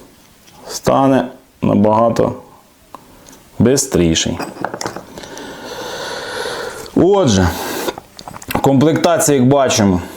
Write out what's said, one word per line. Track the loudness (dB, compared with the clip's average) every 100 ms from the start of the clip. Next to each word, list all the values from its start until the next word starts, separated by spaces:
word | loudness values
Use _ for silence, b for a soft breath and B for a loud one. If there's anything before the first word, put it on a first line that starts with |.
| B B _ _ -20 -20 -16
стане | -6 0 2 4 2 0 -8 _ _
набагато | 0 4 4 4 2 2 0 -2 -14 -20 _ _ _ -20 B B B B -8 0
бистріший. | 2 2 0 2 2 2 -2 -6 -8 -10 -10 -8 -12 -12 -16 B B B B B B B B B B B B B B B B B B 0
Отже, | 2 4 4 2 2 -2 B B B B -14 -20 -20 -16 -8 -2
комплектація, | 2 4 4 2 2 2 2 4
як | 4
бачимо, | 4 4 2 2 2 B